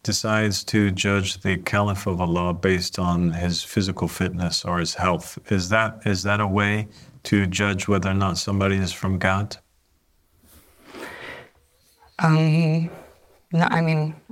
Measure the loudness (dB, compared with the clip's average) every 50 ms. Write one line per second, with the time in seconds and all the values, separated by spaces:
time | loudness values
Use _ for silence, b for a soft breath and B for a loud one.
0 | -4 -2 -2 0 0 0 2 2 2 2 0 -2 -2 0 2 4 4 4 2 0
1 | 0 2 2 2 0 -2 -4 -4 -2 -2 -2 -2 -2 -2 0 0 0 0 -2 -2
2 | -2 -2 -2 0 0 0 0 0 0 -2 -2 0 0 2 2 0 0 -4 -4 -2
3 | 0 0 2 2 2 0 0 0 -2 -2 -2 -4 -6 -4 -2 0 0 0 -2 -2
4 | -4 -4 -2 -2 -2 -2 -2 -2 -2 -2 -2 -4 -4 -2 -2 -2 -2 -4 -4 -2
5 | 0 0 0 0 -4 -8 -14 -12 -4 -2 -2 0 0 2 2 2 2 0 -4 -4
6 | -2 -2 -2 0 0 0 0 0 0 2 2 2 2 2 2 0 -2 B B B
7 | B B B B -2 2 2 4 4 2 2 0 0 0 0 0 0 0 2 2
8 | 2 0 0 0 0 0 -2 -2 -2 -2 0 2 2 2 2 2 0 -2 -4 -4
9 | -2 -2 0 0 2 2 0 0 -2 -4 -8 -14 _ _ _ _ _ _ _ _
10 | _ _ _ _ _ _ _ _ _ _ -20 -20 -20 _ _ B B B B B
11 | B B B B B B B B B B B _ _ _ _ _ _ _ _ _
12 | _ _ _ 0 2 4 4 4 4 4 4 4 2 2 2 0 -2 -4 B B
13 | B B B B B B B B _ _ 0 2 2 2 2 2 2 2 0 0
14 | 0 -2 -6 -10 -10 -2